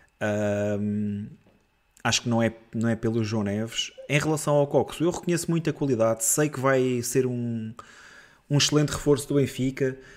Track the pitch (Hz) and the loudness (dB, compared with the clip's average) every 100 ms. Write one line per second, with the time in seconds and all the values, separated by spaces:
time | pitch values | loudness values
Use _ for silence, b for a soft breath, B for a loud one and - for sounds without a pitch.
0 | b - 107 104 104 101 104 104 104 104 | b -6 -2 0 0 0 0 0 -2 -2
1 | 104 101 110 - _ _ _ _ _ _ | -2 -4 -8 -14 _ _ _ _ _ _
2 | 117 113 120 117 113 - - 113 117 110 | -2 -2 0 2 0 -2 -10 -2 0 0
3 | 113 113 107 113 101 104 113 - - - | 0 0 0 -2 -2 -2 -4 -6 -8 -10
4 | - 147 151 156 - 147 143 143 110 - | -2 0 0 0 2 2 4 2 0 0
5 | 165 170 - 170 165 165 160 147 143 113 | -2 -2 -2 -2 0 0 0 -2 0 2
6 | 113 113 - - 151 135 131 131 127 123 | 2 2 0 0 0 0 2 2 2 0
7 | 117 135 127 123 120 113 110 117 B B | 0 0 0 -2 -4 -4 -6 -12 B B
8 | B B B B - 147 - 151 147 - | B B B B 0 2 4 2 2 0
9 | 147 143 - 143 131 - 131 131 131 131 | 2 2 2 0 0 0 -4 0 -4 -4
10 | B | B